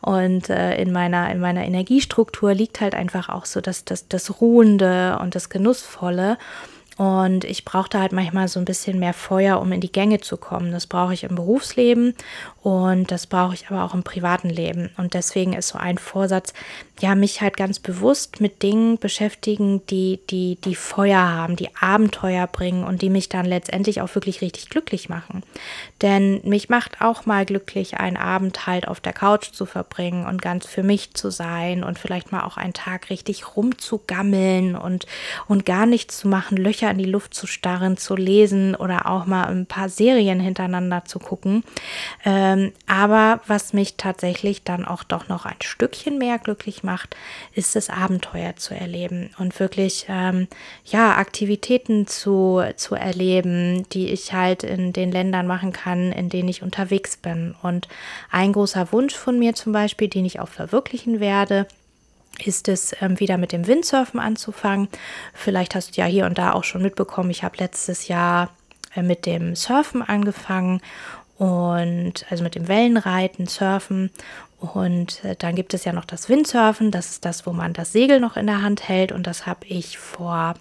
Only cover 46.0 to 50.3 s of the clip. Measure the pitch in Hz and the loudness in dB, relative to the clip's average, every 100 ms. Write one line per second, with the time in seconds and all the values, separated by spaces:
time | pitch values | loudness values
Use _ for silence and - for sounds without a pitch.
46 | - 285 247 233 - 208 - - 190 180 | -4 -2 0 0 -2 -6 -6 -8 -6 -6
47 | - - - - - - 180 220 - 185 | -8 -16 -16 -18 -10 -4 -2 -2 -2 -2
48 | 190 185 - 170 170 - - 190 180 175 | 0 0 -4 -8 -8 -8 -10 -8 -8 -8
49 | 175 175 175 - 185 - 190 - 190 - | -6 -6 -8 -6 -6 -2 -2 0 -2 -2
50 | - 190 185 | -6 -2 0